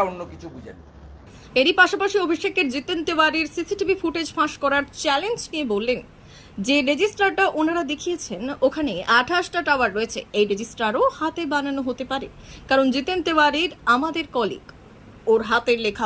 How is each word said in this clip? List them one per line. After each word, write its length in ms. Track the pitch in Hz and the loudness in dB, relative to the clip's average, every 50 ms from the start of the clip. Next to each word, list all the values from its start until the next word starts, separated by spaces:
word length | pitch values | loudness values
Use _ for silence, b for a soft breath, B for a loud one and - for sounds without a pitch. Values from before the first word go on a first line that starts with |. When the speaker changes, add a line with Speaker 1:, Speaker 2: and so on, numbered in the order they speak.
| 196 | 0
Speaker 1:
অন্য 140 | 185 180 175 175 - | 0 -2 -8 -12 -12
কিছু 160 | 156 - 160 160 | -14 -16 -16 -16
বুঝেন 280 | 135 127 107 107 90 87 | -16 -16 -16 -16 -18 -18
না। 60 | - - - - - - - - - B B B B B - 247 | -20 -20 -20 -20 -20 -20 -20 -20 -20 B B B B B 0 2
Speaker 2:
এরই 140 | 277 339 339 370 | 4 4 6 6
পাশাপাশি 360 | 370 339 392 302 392 392 - 415 | 6 6 6 0 -2 0 0 0
অভিষেকের 480 | 349 302 339 311 - 392 - 381 320 262 233 | 0 0 -2 -2 -2 -4 -2 0 -2 0 -2
জিতেন 260 | 285 - - 370 339 302 | -4 -4 -4 -4 -4 -2
তেওয়ারির 420 | 339 339 302 311 311 285 320 320 302 - | -2 2 4 4 4 4 0 -4 -4 -4
সিসিটিভি 400 | 339 330 - 403 - 392 339 381 381 | -6 -4 -4 -4 -2 0 0 0 0
ফুটেজ 260 | - 330 - 339 320 - - | -2 -4 -2 -2 -6 -4 0
ফাঁস 200 | 320 302 302 - - 285 | 0 0 0 -2 -2 -2
করার 200 | 269 277 285 277 277 - - | 0 0 0 -2 -2 -8 -4
চ্যালেঞ্জ 380 | - 302 277 285 359 427 480 - - - | 0 0 0 2 0 -2 -4 -4 -6 -6
নিয়ে 180 | 330 311 294 226 208 | -6 -4 -2 -2 -2
বললেন, 260 | - 226 240 247 190 - - - - B B B B B B B B 196 | -2 0 -2 -4 -4 -4 -14 -20 -20 B B B B B B B B 0
যে 80 | 247 277 294 262 269 | 2 2 2 4 2
রেজিস্টারটা 560 | 294 269 381 403 - - 403 392 381 381 392 339 - 302 | 2 2 0 0 0 2 0 0 2 2 0 2 2 0
ওনারা 240 | 311 320 339 349 339 262 | 0 0 0 -2 -2 -4
দেখিয়েছেন, 500 | 302 294 - 349 349 - - - 196 180 233 262 285 - 269 | -6 -6 -4 -6 -6 -6 -6 -10 -10 -8 -6 -8 -4 2 2
ওখানে 260 | 269 - 311 302 254 185 170 - - 226 | 2 2 2 -4 -4 -4 -4 0 4 4
আঠাশটা 420 | 359 359 349 349 359 359 - - 339 285 | 4 4 4 0 0 0 0 -4 -4 2
টাওয়ার 220 | 311 285 262 240 214 180 | 2 2 2 2 0 0
রয়েছে, 240 | 208 226 226 - 233 - - - | -2 -4 -4 -6 -10 -10 -4 0
এই 120 | 208 208 196 | 0 2 2
রেজিস্টারও 520 | 202 196 233 - - - 226 214 214 294 494 539 - | 0 -4 -4 -10 -6 -4 -2 -2 2 2 2 2 0
হাতে 260 | - 311 320 320 349 339 277 294 | 0 -4 -4 -4 -4 -4 -2 -2
বানানো 280 | 285 277 285 277 277 254 | -2 -2 -2 -4 -4 -4
হতে 160 | 262 247 - 254 - | -4 -6 -6 -6 -6
পারে, 160 | 269 269 - - - B B B B B B | -6 -6 -6 -10 -16 B B B B B B
কারণ 180 | - 262 269 269 262 | 2 4 4 4 4
জিতেন 280 | 240 277 269 359 370 370 302 | 2 0 -2 -2 -2 -2 0
তেওয়ারির 480 | 349 320 311 294 294 269 302 339 285 - - - 226 240 | 0 4 4 4 4 4 2 -2 -2 -4 -4 2 2 2
আমাদের 300 | 247 294 320 302 330 294 - - | 2 2 -2 -2 -4 -6 -4 -2
কলিগ, 300 | 254 220 185 131 - - - - - - - - - - - - - - 226 | 0 0 0 -2 -6 -12 -20 -20 -20 -20 -20 -20 -20 -20 -20 -20 -8 2 2
ওর 100 | 220 226 220 214 | 4 4 4 2
হাতের 300 | 233 233 - 247 240 226 226 | 0 0 4 2 2 2 2
লেখা 200 | 208 202 - 226 | -2 -2 0 -2